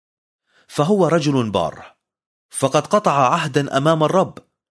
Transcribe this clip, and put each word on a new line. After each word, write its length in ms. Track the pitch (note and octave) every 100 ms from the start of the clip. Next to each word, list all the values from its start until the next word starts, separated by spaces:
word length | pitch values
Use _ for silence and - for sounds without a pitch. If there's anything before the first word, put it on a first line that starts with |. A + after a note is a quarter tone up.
| _ _ _ _ _ _ _
فهو 400 | - D3 G#3 D#3+
رجل 420 | E3 D3 C3+ A2+
بار، 460 | G2 D#2 - - _ _ _ _ _ _
فقد 380 | - C3+ D3+ -
قطع 460 | G#3 G3 C#3+ B2+
عهدا 440 | E3 D#3 C#3+ C#3+ C3+
أمام 260 | D3 D#3+
الرب. 360 | D3+ F3+ F#3 - _ _ _